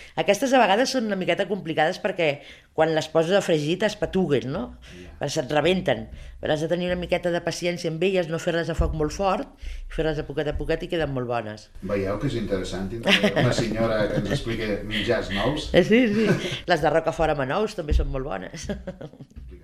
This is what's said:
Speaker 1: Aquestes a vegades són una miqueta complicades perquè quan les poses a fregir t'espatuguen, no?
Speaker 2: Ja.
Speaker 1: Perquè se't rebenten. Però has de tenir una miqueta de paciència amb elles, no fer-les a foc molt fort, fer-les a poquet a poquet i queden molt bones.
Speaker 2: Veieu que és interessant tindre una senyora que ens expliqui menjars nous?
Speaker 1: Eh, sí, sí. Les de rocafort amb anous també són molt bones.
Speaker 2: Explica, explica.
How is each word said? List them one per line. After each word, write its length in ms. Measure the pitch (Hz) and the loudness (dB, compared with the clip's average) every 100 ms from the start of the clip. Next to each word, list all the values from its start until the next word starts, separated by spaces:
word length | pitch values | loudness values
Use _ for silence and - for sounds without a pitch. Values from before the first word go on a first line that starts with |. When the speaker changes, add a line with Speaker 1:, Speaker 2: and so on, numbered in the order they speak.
| - - | -10 -4
Speaker 1:
Aquestes 380 | 165 202 277 262 | 2 2 4 6
a 20 | |
vegades 320 | 208 202 262 | 6 6 4
són 140 | 262 226 | 0 0
una 120 | 190 | -2
miqueta 240 | 170 170 190 | 0 0 0
complicades 520 | 196 160 156 156 185 | -2 -2 2 2 2
perquè 260 | 208 190 160 139 - - _ | -2 0 0 0 -6 -20 _
quan 220 | - 160 156 | 2 4 2
les 100 | - | 2
poses 240 | 160 165 196 | 2 4 4
a 60 | |
fregir 320 | 185 160 147 180 | 4 2 2 0
t'espatuguen, 680 | 214 - 160 185 170 135 123 | 0 0 -2 0 2 2 0
no? 120 | 160 247 - - | -6 -8 -12 -18
Speaker 2:
Ja. 240 | - - - | -18 -14 -6
Speaker 1:
Perquè 140 | 143 | -4
se't 180 | 156 127 | -2 0
rebenten. 540 | 151 151 185 180 113 113 - - - | 2 4 2 2 -2 -2 -12 -14 -8
Però 160 | - 151 | -2 0
has 80 | |
de 60 | 156 | 0
tenir 160 | 175 180 | 0 0
una 80 | 180 | -2
miqueta 320 | 175 175 180 | 0 0 0
de 120 | 170 | -2
paciència 480 | 170 160 175 175 170 | -2 -2 -2 -2 -4
amb 100 | 160 | 0
elles, 280 | 185 190 160 | 0 2 0
no 80 | 160 | -2
fer-les 300 | - 165 165 | 0 0 0
a 60 | 160 | 0
foc 180 | 165 156 | 0 0
molt 160 | 151 | -2
fort, 380 | 151 196 202 277 - - - - | 0 0 0 -4 -10 -10 -10 -8
fer-les 260 | - 160 151 | -2 0 0
a 60 | 147 | -4
poquet 220 | 143 151 | -2 -2
a 60 | 143 | -2
poquet 240 | 147 165 | -2 -2
i 80 | - | -2
queden 220 | 170 147 | -2 0
molt 140 | 135 123 | -2 -2
bones. 380 | 120 107 107 - - | -2 -4 -10 -14 -12
Speaker 2:
Veieu 340 | 95 101 95 104 | -4 -2 0 -2
que 120 | 139 | -2
és 60 | 117 | -2
interessant 480 | 98 95 87 92 95 | -2 -2 -4 -6 -6
tindre 220 | 113 135 190 202 156 | -4 2 4 4 4
una 160 | 127 | 2
senyora 480 | - 113 113 113 107 104 | 2 0 0 0 2 0
que 140 | 104 | 0
ens 100 | 98 101 | 0 -2
expliqui 320 | 113 113 107 98 101 | -2 -4 -2 -4 -4
menjars 420 | 104 101 110 90 98 | -2 0 0 0 -2
nous? 320 | - 151 - 175 | 0 -2 2 4
Speaker 1:
Eh, 80 | |
sí, 220 | 170 220 254 208 | 6 6 4 2
sí. 100 | 214 - 185 156 | 2 2 -2 -6
Les 160 | - 170 | 0 2
de 120 | 156 160 | 4 2
rocafort 400 | 160 - 156 147 | 0 0 0 0
amb 80 | |
anous 320 | 131 165 214 - | 0 0 -2 -4
també 180 | 151 | 0
són 140 | 151 143 | 2 2
molt 140 | 139 135 | -2 -4
bones. 340 | 190 185 180 - | -6 -8 -10 -8
Speaker 2:
Explica, 400 | 202 - 185 156 - - - - | -8 -10 -14 -14 -16 -20 -18 -18
explica. 0 | 165 | -18